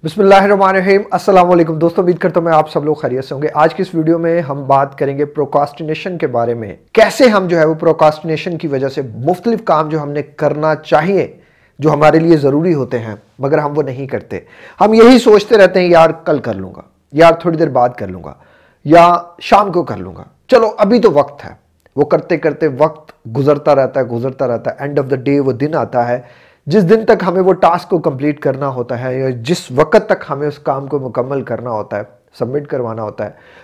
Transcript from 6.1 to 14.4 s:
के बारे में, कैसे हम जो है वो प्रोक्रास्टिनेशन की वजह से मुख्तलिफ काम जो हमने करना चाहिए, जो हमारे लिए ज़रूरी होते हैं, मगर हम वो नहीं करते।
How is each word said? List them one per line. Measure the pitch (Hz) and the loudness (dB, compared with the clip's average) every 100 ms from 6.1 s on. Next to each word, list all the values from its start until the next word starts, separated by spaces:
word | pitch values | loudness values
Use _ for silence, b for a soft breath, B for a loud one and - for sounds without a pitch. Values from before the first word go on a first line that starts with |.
| 175 | -6
के | 151 | -4
बारे | 120 117 | -2 -4
में, | 117 107 - _ | -4 -8 -14 _
कैसे | - 214 - 262 | 0 0 4 2
हम | 208 185 | 4 0
जो | 170 | 0
है | 156 | 0
वो | |
प्रोक्रास्टिनेशन | 160 165 156 156 156 165 151 185 165 | 0 0 2 2 2 -6 -6 -6 -8
की | 160 | -4
वजह | 139 135 | -4 -4
से | 135 | -6
मुख्तलिफ | 131 107 131 180 233 226 226 | -10 -6 -4 -2 -2 -4 0
काम | 160 156 | 0 0
जो | 156 | -4
हमने | 147 147 | -6 -8
करना | 143 - 151 147 156 | -8 -4 -4 -2 -2
चाहिए, | 151 156 156 160 196 127 - b b b _ | -4 0 0 2 -2 -4 -8 b b b _
जो | 147 | -2
हमारे | 143 151 160 | 4 4 4
लिए | 165 160 | 4 2
ज़रूरी | 139 139 170 | 4 0 0
होते | 156 123 120 | -2 -2 -6
हैं, | 113 104 _ _ | -6 -12 _ _
मगर | 135 143 | -2 -2
हम | 151 | -2
वो | 147 | -4
नहीं | 139 131 135 | -6 -6 -8
करते। | 127 - 95 | -10 -8 -14